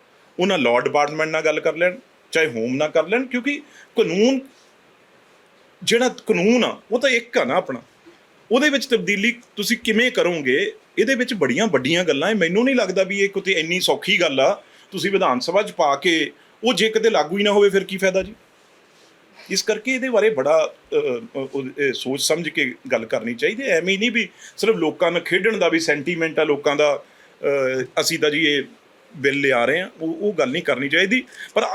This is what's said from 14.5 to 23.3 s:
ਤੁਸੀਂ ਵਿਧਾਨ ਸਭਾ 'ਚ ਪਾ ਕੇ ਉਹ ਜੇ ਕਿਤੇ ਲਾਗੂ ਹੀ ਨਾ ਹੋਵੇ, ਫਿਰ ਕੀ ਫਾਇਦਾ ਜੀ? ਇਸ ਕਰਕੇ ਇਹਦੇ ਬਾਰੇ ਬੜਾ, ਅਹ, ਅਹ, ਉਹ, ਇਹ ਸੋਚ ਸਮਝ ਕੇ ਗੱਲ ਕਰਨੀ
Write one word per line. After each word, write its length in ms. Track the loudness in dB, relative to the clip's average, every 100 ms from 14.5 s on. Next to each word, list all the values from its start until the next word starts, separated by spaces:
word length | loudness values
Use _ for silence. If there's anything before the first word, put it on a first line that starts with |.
| 0 -6 -20 -14
ਤੁਸੀਂ 200 | -6 -2
ਵਿਧਾਨ 300 | 0 2 0
ਸਭਾ 220 | 0 -2
'ਚ 80 | -2
ਪਾ 260 | 0 0 0
ਕੇ 360 | 0 0 0 -8 _ _
ਉਹ 100 | -2
ਜੇ 140 | 0 0
ਕਿਤੇ 220 | 2 2
ਲਾਗੂ 280 | 2 0 0
ਹੀ 40 |
ਨਾ 80 | 2
ਹੋਵੇ, 180 | 4 4
ਫਿਰ 160 | 4
ਕੀ 120 | -2 -2
ਫਾਇਦਾ 260 | 0 0
ਜੀ? 120 | -2 -10 _ _ _ _ _ _ _ _ _ -20 -8
ਇਸ 120 | -4
ਕਰਕੇ 320 | -2 -2 -2
ਇਹਦੇ 140 | -4 0
ਬਾਰੇ 220 | 2 2
ਬੜਾ, 440 | 2 2 2 2 -4 -4
ਅਹ, 60 | -2
ਅਹ, 400 | -2 -4 -6 -10
ਉਹ, 260 | -8 -6 -8 -2
ਇਹ 140 | -2
ਸੋਚ 280 | -2 -4 -4
ਸਮਝ 280 | -2 -2 -2
ਕੇ 260 | -2 -4 -4 -4
ਗੱਲ 120 | -4
ਕਰਨੀ 300 | -2 -4 -4